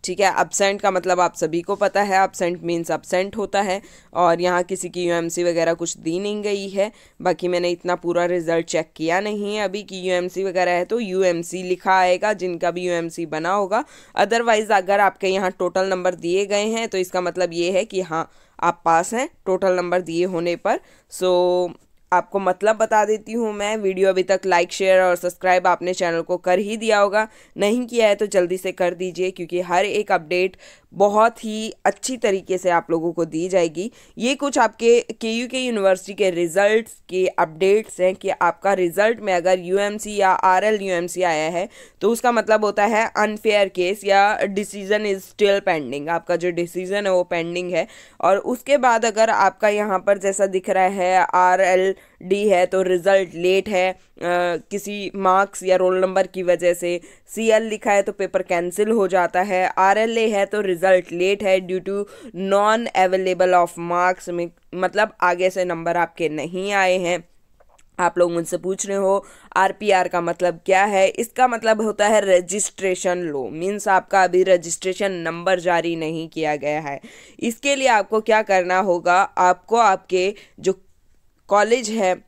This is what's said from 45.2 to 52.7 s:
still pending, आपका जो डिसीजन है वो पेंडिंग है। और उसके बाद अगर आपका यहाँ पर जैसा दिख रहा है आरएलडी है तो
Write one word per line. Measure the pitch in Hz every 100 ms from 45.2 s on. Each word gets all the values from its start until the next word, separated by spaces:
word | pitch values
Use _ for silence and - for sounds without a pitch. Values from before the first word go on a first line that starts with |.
still | - - 202 196
pending, | 190 165 127 143 147
आपका | 170 -
जो | 170 180
डिसीजन | 170 175 175 180 202
है | 202
वो | 185
पेंडिंग | 180 175 170 175 180
है। | 170 208 - - _
और | 175 196
उसके | - 247 - 285
बाद | 247 226
अगर | 226 208 220
आपका | 208 196 - 214
यहाँ | 208 208 190
पर | 196 202
जैसा | 196 196 196
दिख | 185 196
रहा | 185
है | 185 196 180 185 -
आरएलडी | 180 180 185 185 185 190 190 _ _ 180 202 208
है | 180
तो | 180